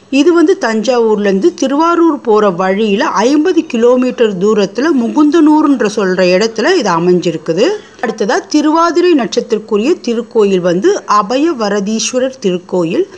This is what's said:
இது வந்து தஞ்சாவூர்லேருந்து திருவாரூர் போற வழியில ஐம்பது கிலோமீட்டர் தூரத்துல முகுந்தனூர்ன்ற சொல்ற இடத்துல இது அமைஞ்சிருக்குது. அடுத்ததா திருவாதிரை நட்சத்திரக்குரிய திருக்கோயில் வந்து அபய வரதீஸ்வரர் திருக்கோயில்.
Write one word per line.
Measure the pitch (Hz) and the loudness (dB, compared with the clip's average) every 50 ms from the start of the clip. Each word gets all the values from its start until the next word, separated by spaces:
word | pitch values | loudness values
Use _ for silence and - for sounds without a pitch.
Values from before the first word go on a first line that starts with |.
| _ - | _ -4
இது | - 269 285 349 330 | 0 2 2 4 4
வந்து | 339 330 311 381 381 | 4 4 2 2 0
தஞ்சாவூர்லேருந்து | - 233 220 220 196 240 254 240 233 220 214 202 208 196 190 190 202 349 - | 0 -2 -2 -2 -2 0 0 2 2 2 0 0 0 0 0 2 2 0 0
திருவாரூர் | - 269 262 269 285 320 339 339 330 339 330 285 262 | 0 -2 -2 0 0 0 0 2 2 2 2 0 -2
போற | - 233 214 214 208 202 | 0 0 2 2 2 0
வழியில | 180 165 185 185 190 196 226 214 196 208 294 | 0 0 -2 -2 -2 0 0 0 0 0 -2
ஐம்பது | 311 - 185 214 254 294 302 302 370 349 330 - | -2 -2 0 0 2 2 2 0 0 0 0 -2
கிலோமீட்டர் | - - 226 226 240 254 254 254 254 247 262 240 214 202 175 | -2 -2 0 2 2 2 2 0 -2 -2 0 0 0 0 0
தூரத்துல | 190 214 220 208 196 185 - - 269 330 320 262 | 0 0 2 2 0 -2 -2 -2 -2 0 0 0
முகுந்தனூர்ன்ற | 233 226 214 294 302 294 285 339 311 302 302 311 311 285 277 233 233 208 214 | 0 0 2 2 2 4 4 4 4 4 4 4 2 2 0 0 0 -2 -2
சொல்ற | 220 202 185 185 180 185 | -2 -2 -2 0 2 2
இடத்துல | 180 185 185 214 226 226 220 233 311 381 | 2 2 2 0 -2 -2 -2 0 0 0
இது | 359 240 202 | 0 0 0
அமைஞ்சிருக்குது. | 170 165 175 180 180 180 170 175 160 160 - - 160 170 240 349 427 415 - - - - | -2 0 2 2 2 2 0 -2 -4 -4 -4 -4 -2 -2 0 -2 -2 -4 -10 -16 -14 -8
அடுத்ததா | - - - - 214 202 269 370 370 - | -8 -6 -4 -4 -2 -2 -2 -2 -2 -2
திருவாதிரை | - 302 285 311 302 330 330 339 311 349 349 359 349 | -2 0 0 2 0 2 0 0 0 2 2 2 2
நட்சத்திரக்குரிய | 285 233 190 - 247 233 - 226 208 214 - 214 202 214 277 359 - | 2 0 -2 -4 -4 -4 -4 -4 -6 -4 -2 -4 -2 0 0 -2 -2
திருக்கோயில் | - 240 233 226 233 226 - 233 208 202 190 185 | -4 -6 -6 -6 -6 -4 0 0 0 2 0 0
வந்து | 170 180 170 180 214 349 415 - - | 0 0 0 0 0 0 0 0 -2
அபய | - 175 208 208 190 247 269 294 339 330 | -2 0 0 0 0 0 0 0 0 -2
வரதீஸ்வரர் | 233 220 202 202 208 196 202 220 220 - - - 254 247 269 262 - - | -2 -4 -4 -2 -4 -4 -4 -4 -4 -4 -4 -4 -4 -4 -4 -4 -4 -4
திருக்கோயில். | 196 180 175 175 - - 180 170 160 190 294 392 - - | -4 -4 -4 -6 -4 -4 -2 -2 -2 -2 -2 -4 -4 -6